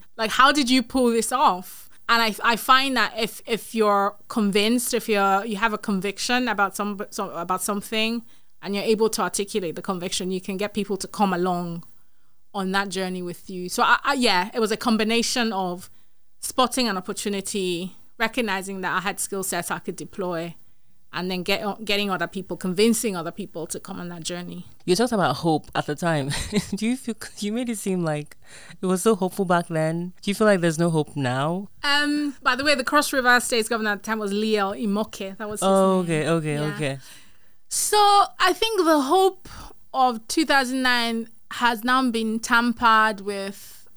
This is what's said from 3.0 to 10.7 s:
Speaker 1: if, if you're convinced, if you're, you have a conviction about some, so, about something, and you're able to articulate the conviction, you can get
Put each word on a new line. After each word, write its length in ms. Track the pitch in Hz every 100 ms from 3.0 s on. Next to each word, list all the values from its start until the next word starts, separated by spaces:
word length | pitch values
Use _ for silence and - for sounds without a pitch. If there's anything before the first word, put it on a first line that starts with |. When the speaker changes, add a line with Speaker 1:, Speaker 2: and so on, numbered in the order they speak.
| 208 -
Speaker 1:
if, 240 | 220 - -
if 260 | 220 -
you're 420 | 226 214 202 202 - -
convinced, 680 | - 208 196 208 247 240
if 160 | 240 -
you're, 340 | 208 196 196
you 140 | 226 196
have 160 | 226
a 40 | 208
conviction 680 | - 196 196 196 - 247 247
about 280 | 202 196 196
some, 260 | 208 202 202
so, 220 | - 196
about 320 | 139 175 185
something, 580 | - 202 - 220 220 233 226 - - -
and 140 | - 202
you're 80 |
able 260 | 190 214 220
to 140 | 220
articulate 520 | 185 - 202 220 180 151
the 60 |
conviction, 480 | 175 185 180 - 185
you 100 | 185
can 160 | 185 190
get 200 | 208